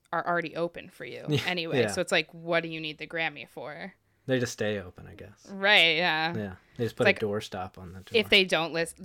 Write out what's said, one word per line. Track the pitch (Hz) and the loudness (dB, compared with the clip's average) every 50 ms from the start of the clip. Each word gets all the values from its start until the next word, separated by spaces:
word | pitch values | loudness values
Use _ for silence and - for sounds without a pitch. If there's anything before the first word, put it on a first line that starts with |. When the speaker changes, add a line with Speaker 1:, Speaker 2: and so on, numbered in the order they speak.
| _ - | _ -6
Speaker 1:
are | 175 165 - | -4 -2 0
already | 147 170 170 165 156 - | 0 0 0 -2 -4 -4
open | 160 170 170 - - - 180 | -4 -4 -4 -6 -8 -16 -16
for | - - - | -16 -16 -14
you | - 120 120 - | -12 -12 -8 -2
Speaker 2:
<laughs> | 147 | 0
Yeah, | 147 131 - | 0 0 0
Speaker 1:
anyway. | 180 180 175 165 165 151 127 | 0 -2 -2 -2 0 2 2
Speaker 2:
yeah. | 113 | 2
Speaker 1:
So | 104 98 185 | 2 0 -2
it's | 170 - | 0 2
like, | 196 165 156 - - | 2 2 2 0 -6
what | 165 165 170 175 165 165 | -10 -4 0 0 0 0
do | 165 | -2
you | 160 160 | -6 -6
need | 160 156 151 | -8 -8 -8
the | 156 156 | -10 -12
Grammy | 156 170 165 160 156 147 135 117 | -8 -4 -4 -4 -4 -4 -8 -16
for? | - - 147 120 147 147 165 175 190 - _ _ _ _ _ - | -16 -14 -12 -12 -12 -12 -12 -14 -14 -16 _ _ _ _ _ -2
Speaker 2:
They | 131 131 127 | 0 0 0
just | 120 117 - | 0 -2 -2
stay | - 110 107 107 98 | -2 -2 -2 -2 -4
open, | 90 90 - - - | -6 -10 -16 -18 -20
I | - 92 | -18 -16
guess. | - 98 104 - _ - - | -16 -18 -18 -18 _ -18 -14
Speaker 1:
Right, | 196 190 196 202 214 190 165 165 156 | -6 0 4 6 8 8 8 6 6
yeah. | 160 180 175 156 156 160 165 170 | 4 2 2 2 0 0 -2 -2
Speaker 2:
Yeah. | 110 104 95 90 - _ _ _ | -4 -6 -6 -8 -12 _ _ _
They | - 120 | -4 -4
just | 110 | -2
Speaker 1:
It's | - | 0
Speaker 2:
put | - 123 | 2 4
Speaker 1:
like, | 101 98 - 110 | 4 4 2 0
Speaker 2:
a | |
doorstop | 104 101 107 - - - 92 92 95 - 90 | -2 -2 -4 -6 -8 -10 -10 -10 -10 -12 -14
on | 92 87 90 | -16 -16 -16
the | 95 | -16
door. | 92 - - | -6 0 0
Speaker 1:
if | - 104 - | 0 4 6
they | 214 202 190 | 6 6 6
don't | 180 185 156 165 160 147 | 6 2 0 0 0 -2
list, | 165 165 165 - - | -2 -4 -4 -6 -14